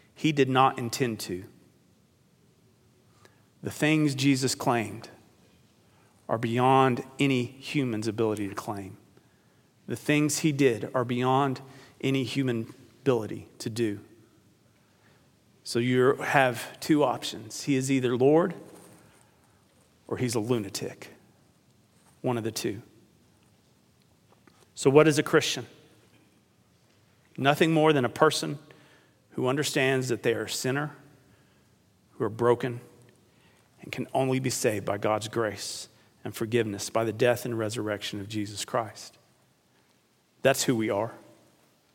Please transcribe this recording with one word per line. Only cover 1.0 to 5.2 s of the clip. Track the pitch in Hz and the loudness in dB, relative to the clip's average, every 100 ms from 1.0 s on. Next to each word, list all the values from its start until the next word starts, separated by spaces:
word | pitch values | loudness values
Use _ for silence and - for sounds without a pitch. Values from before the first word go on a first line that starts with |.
| 127 107 | -2 -4
to. | - 90 95 - _ _ _ _ _ _ _ _ _ _ _ _ _ _ _ _ - _ _ _ | -8 -10 -12 -20 _ _ _ _ _ _ _ _ _ _ _ _ _ _ _ _ -20 _ _ _
The | 135 | -12
things | - 151 156 151 131 | -2 2 4 2 2
Jesus | 139 131 131 - | 2 4 2 -2
claimed | - 120 101 107 - - | 0 0 -2 -8 -16 -20